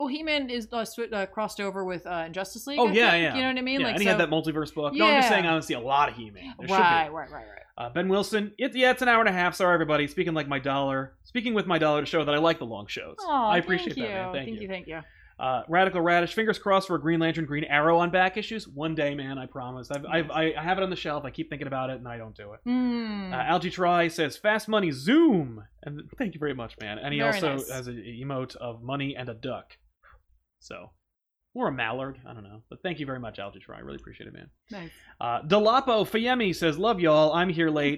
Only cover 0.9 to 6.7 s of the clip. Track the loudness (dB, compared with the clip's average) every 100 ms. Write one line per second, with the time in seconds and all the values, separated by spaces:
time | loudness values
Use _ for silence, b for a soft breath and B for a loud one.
0.9 | -6 -4 -4 -4 -4 -4 -4 -4 -4 -4
1.9 | -4 -6 -6 -6 -6 -8 -8 -4 2 4
2.9 | 6 6 6 4 2 0 0 -2 0 0
3.9 | 2 2 4 2 0 0 -2 -4 -4 -2
4.9 | 4 6 6 6 4 4 0 0 -4 2
5.9 | 4 2 0 -14 -14 -16 -10 -2